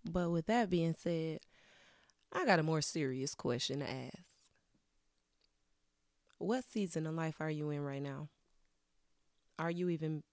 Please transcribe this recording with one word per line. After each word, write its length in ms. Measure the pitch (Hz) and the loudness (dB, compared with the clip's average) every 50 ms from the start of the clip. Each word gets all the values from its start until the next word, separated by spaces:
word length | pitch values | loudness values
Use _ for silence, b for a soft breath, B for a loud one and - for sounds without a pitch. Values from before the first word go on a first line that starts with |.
| - - | -8 -2
But 220 | 165 180 175 170 | -2 0 0 2
with 160 | 170 165 160 | 2 0 2
that 240 | - 220 240 233 180 | 4 4 4 4 4
being 240 | 180 175 165 165 160 | 4 4 4 2 0
said, 440 | - - 175 170 160 160 160 156 - B B B B B B B B B B B B B B B B B _ | 0 0 0 0 0 0 -2 -4 -8 B B B B B B B B B B B B B B B B B _
I 120 | - - 370 | -4 0 4
got 140 | 262 190 165 | 6 6 6
a 40 | |
more 200 | 156 160 160 156 | 6 4 2 2
serious 520 | 147 - - 165 151 131 131 131 135 143 - | 0 0 0 0 0 0 0 -2 -4 -4 -6
question 460 | - - 135 120 123 - - 135 143 | -4 0 0 0 0 0 -2 -2 -2
to 100 | 143 - | -4 -4
ask. 280 | 127 131 127 131 - - 175 - _ _ - - _ _ _ _ _ _ _ _ _ _ _ _ _ _ _ _ _ _ _ _ _ _ _ _ _ _ _ _ _ _ _ _ _ _ _ _ _ _ | -4 -6 -8 -10 -12 -16 -20 -20 _ _ -20 -20 _ _ _ _ _ _ _ _ _ _ _ _ _ _ _ _ _ _ _ _ _ _ _ _ _ _ _ _ _ _ _ _ _ _ _ _ _ _
What 260 | - 180 233 262 254 | 0 0 0 0 0
season 420 | - - 220 202 175 - 165 156 | -2 0 0 0 0 0 -2 -2
of 80 | 160 160 | 0 -2
life 220 | 165 165 160 156 - | 0 -2 -2 -2 -2
are 100 | 156 156 | -2 -2
you 200 | 156 151 147 151 | -2 -2 -2 -2
in 100 | 147 143 | -2 -2
right 200 | 143 143 139 139 | -2 -4 -4 -4
now? 260 | 139 139 139 139 151 147 _ _ _ _ _ _ _ _ _ _ _ _ _ _ _ _ _ _ _ _ _ _ _ _ _ - | -6 -6 -6 -8 -10 -10 _ _ _ _ _ _ _ _ _ _ _ _ _ _ _ _ _ _ _ _ _ _ _ _ _ -4
Are 120 | 160 170 | -2 -2
you 180 | 170 175 180 180 | 0 0 0 0
even 340 | 170 156 160 156 156 151 - _ | 0 0 0 -2 -2 -4 -6 _